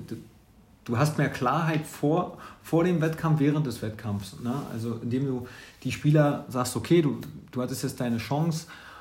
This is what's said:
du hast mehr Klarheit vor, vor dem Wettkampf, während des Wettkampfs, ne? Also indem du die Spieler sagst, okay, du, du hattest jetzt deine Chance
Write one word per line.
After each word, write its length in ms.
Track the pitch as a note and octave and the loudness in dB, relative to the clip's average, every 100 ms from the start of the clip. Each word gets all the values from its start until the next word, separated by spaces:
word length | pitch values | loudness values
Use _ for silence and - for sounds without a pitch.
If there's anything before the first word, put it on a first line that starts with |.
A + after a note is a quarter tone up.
| - A2+ - - _ - - - | -10 -12 -14 -20 _ -20 -20 -14
du 140 | - A2+ | -2 2
hast 180 | D3+ D3+ | 2 2
mehr 140 | C3+ | 0
Klarheit 560 | - C#3 D3+ D#3+ D#3 D3+ | 0 0 2 2 0 -4
vor, 500 | - D3 E3+ F3+ - - - | -2 0 2 0 -6 -18 -16
vor 220 | - D#3+ | 0 2
dem 160 | F3 E3 | 4 4
Wettkampf, 400 | D#3+ D#3+ D#3+ D3 | 0 0 2 4
während 260 | C#3+ D3+ C#3 | 4 2 0
des 140 | A2 | -4
Wettkampfs, 580 | G#2+ - A2 G2+ G2+ - | -6 -6 -4 -4 -6 -8
ne? 120 | A#2+ C#3 C#3 | -6 -4 -6
Also 280 | A#2 A#2 A2+ | -6 -6 -6
indem 260 | A#2 B2+ C#3 | -2 -2 0
du 220 | B2 - - - - | -4 -6 -14 -20 -8
die 80 | C3 | -6
Spieler 520 | - D3 D#3 D3 C3+ - | 0 4 6 6 2 -4
sagst, 280 | B2 B2 A#2 | -4 -2 -2
okay, 240 | - E3+ | 4 6
du, 200 | C#3+ A2+ - - - | 6 2 -6 -14 -10
du 100 | B2+ | -6
hattest 220 | B2 C3+ | -4 -4
jetzt 160 | C3+ - | -6 -4
deine 180 | A#2+ A#2 | -2 -2
Chance 480 | - C#3 E3 D#3+ - - - - | 0 0 2 0 -6 -18 -18 -20